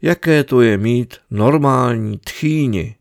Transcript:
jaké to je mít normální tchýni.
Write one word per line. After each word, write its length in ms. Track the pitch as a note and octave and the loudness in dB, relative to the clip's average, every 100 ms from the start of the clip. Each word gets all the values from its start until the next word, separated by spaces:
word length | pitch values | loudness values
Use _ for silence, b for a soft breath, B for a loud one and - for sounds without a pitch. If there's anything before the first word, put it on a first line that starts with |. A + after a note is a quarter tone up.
jaké 420 | D3+ E3+ - D#3 | -2 -2 2 0
to 180 | C#3 B2+ | 2 4
je 160 | A#2 G2+ | 4 2
mít 400 | A2 A#2+ A#2+ - _ | 0 -2 -4 -10 _
normální 840 | G#2 A2 D3+ C#3+ C3 B2 A#2 G#2+ G#2 | -2 2 2 2 0 0 -2 -4 -8
tchýni. 760 | - - D3+ D#3 C#3 G2+ E2 A2 | -12 -6 -4 -2 -2 -2 -6 -12